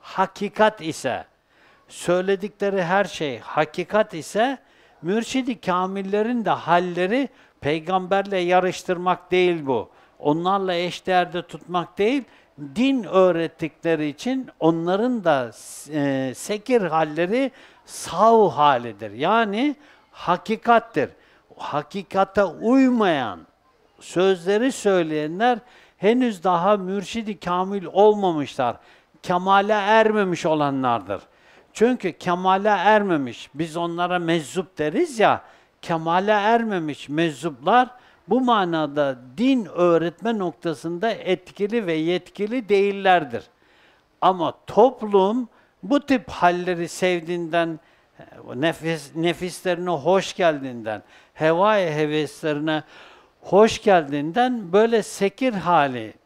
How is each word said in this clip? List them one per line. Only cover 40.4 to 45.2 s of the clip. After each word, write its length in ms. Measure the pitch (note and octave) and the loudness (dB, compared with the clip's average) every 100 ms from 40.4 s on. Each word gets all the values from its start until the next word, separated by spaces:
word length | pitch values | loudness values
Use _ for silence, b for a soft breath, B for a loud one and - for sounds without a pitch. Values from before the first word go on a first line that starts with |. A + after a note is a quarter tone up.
| F3+ - E3+ D3+ E3 F3 F3 | -4 -6 -8 -6 -8 -4 -4
etkili 760 | - F3 F3+ - - G3+ A#3+ F#3 | -4 -2 -4 -4 -6 -2 -2 -2
ve 60 | |
yetkili 760 | D#3+ D#3+ F3+ F3+ - G#3 B3+ G3 | -2 0 -2 -4 -8 -6 -6 0
değillerdir. 760 | G3+ G3+ G3 F#3+ F3+ C#3+ A2+ - b b b b b b _ | 2 2 0 2 2 2 -10 -12 b b b b b b _
Ama 320 | E3+ F#3+ D3+ - - | 0 2 -2 -4 -2
toplum 840 | - B3 B3+ G#3+ G3+ | 4 4 2 2 4